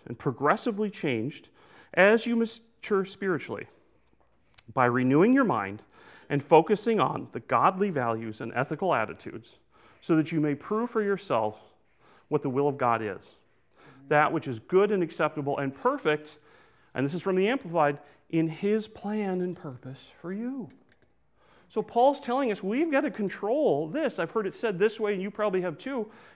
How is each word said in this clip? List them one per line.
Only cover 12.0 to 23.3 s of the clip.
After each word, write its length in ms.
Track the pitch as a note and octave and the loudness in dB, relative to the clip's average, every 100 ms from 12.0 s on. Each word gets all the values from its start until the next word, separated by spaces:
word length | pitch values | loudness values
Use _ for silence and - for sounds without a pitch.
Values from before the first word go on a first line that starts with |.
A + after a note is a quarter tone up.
| _ _ - | _ _ -4
what 140 | D3 | -2
the 80 | D3 | -2
will 180 | B2+ C#3+ | 0 0
of 80 | B2+ | 0
God 240 | B2+ A2+ | 0 0
is, 260 | A2 F#2 - _ _ _ _ _ - - - | -2 -8 -14 _ _ _ _ _ -20 -12 0
that 220 | D3 D3+ | 2 4
which 160 | D#3+ C#3 | 0 -4
is 120 | A#2 | -8
good 340 | - F#3 G3+ | 0 2 4
and 100 | G#3 | 2
acceptable 540 | D#3+ - D#3 D3+ C#3 C#3 | -2 -2 -2 -2 -4 -2
and 180 | C#3 | -4
perfect, 600 | C3+ A#3+ C#4+ - D3+ D3+ - _ - _ _ _ | -2 -2 0 0 -2 -4 -20 _ -20 _ _ _
and 120 | - C#3 | -4 -4
this 80 | |
is 80 | F3 | -2
from 140 | F#3+ F#3 | -2 0
the 120 | G3 | 2
Amplified, 500 | C4 F3 E3 D3 C#3+ - _ _ | 0 -2 2 2 0 -8 _ _
in 200 | E3 E3 | 0 0
his 380 | D3+ G3+ A3 G#3 | 0 0 0 -2
plan 540 | - G3+ G#3+ G3 F#3 | -12 -6 -4 -2 -2
and 160 | F3+ E3+ | -4 -6
purpose 540 | D#3 B2 C3 C3+ - - | -12 -14 -14 -16 -20 -16
for 100 | E3+ | -10
you. 380 | G3 A#3+ C4+ F#3+ - _ _ _ _ _ _ _ _ _ | -8 -8 -8 -12 -16 _ _ _ _ _ _ _ _ _
So 100 | - | -6
Paul's 360 | G#3+ A#3+ C4 C#4 | -2 4 4 4
telling 320 | - B3+ C4+ | -2 -2 0
us 140 | G3 | -2
we've 260 | F#3+ A#3+ E4 | -2 0 2
got 120 | C#4 | 0
to 100 | C#4+ | 0
control 760 | - G3 | -2 -6